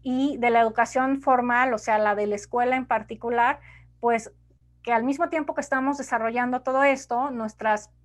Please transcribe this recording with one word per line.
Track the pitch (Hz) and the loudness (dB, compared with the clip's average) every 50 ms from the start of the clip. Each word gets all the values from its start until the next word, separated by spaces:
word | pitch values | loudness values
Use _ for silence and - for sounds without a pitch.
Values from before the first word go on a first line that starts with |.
y | - 254 254 262 269 294 269 | -6 -4 -2 0 0 0 0
de | 226 240 240 | 0 2 4
la | 233 233 | 4 4
educación | 233 220 220 - 233 - - 254 262 269 277 269 | 4 2 2 0 0 0 0 0 0 0 0 0
formal, | - 277 254 247 247 247 240 247 262 262 226 | 2 2 2 4 2 2 2 2 2 2 0
o | |
sea, | 214 - 233 220 214 | -2 -2 0 0 2
la | 214 208 202 | 2 2 0
de | 208 208 | 0 0
la | 208 208 | -2 -2
escuela | 208 - - - 240 247 247 254 | -4 -6 -4 -2 0 0 2 0
en | 262 254 | -2 -2
particular, | - 233 220 220 - 226 - - 233 240 240 233 254 285 - - - - - - - _ - | -2 -2 -4 -4 -6 -12 -8 -6 -2 0 2 2 2 0 -2 -8 -20 -20 -20 -20 -20 _ -2
pues | 233 240 233 220 - - - _ _ _ _ _ _ _ _ _ | 0 0 0 0 -2 -6 -20 _ _ _ _ _ _ _ _ _
que | - 240 240 | -4 0 0
al | 226 233 | 0 0
mismo | 269 269 302 339 330 | 0 -2 -2 -2 -2
tiempo | 330 311 294 320 302 | -2 -2 -4 -4 -6
que | 294 | -6
estamos | 277 - 269 269 262 277 277 | -4 -2 -2 -2 0 -2 -2
desarrollando | 277 247 - 247 226 220 226 226 247 247 247 254 247 | -4 -4 -4 -2 -2 -2 -2 -2 -2 -2 -2 -2 -4
todo | - 262 262 269 277 | -2 0 2 4 4
esto, | 277 269 269 - - 240 240 269 285 | 4 2 0 -2 -4 -4 -2 -2 -4
nuestras | 254 233 220 220 - - 226 220 214 214 - - _ _ | -4 -6 -8 -8 -8 -4 0 0 0 0 -2 -10 _ _